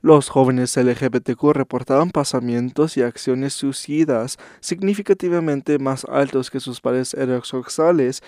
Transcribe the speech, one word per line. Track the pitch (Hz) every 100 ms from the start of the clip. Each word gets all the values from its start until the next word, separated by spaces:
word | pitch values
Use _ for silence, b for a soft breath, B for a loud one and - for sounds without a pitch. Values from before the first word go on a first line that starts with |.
Los | 156 151 -
jóvenes | 139 127 127 123 -
L | 127 120
G | 131
B | 120
T | - 120
Q | 147
reportaban | 139 131 127 - 135 175
pasamientos | 165 139 127 123 120 123 135 156 135
y |
acciones | 120 - - 127 139
suicidas | - 139 135 - 151 156 117 120 - B B
significativamente | - 175 196 202 202 190 180 170 160 143 139 147
más | 135 131 -
altos | 131 139 135 123
que | 135
sus | 135 120
pares | 127 127 127
heterosexuales | - 131 123 - 131 123 - 160 175 127 135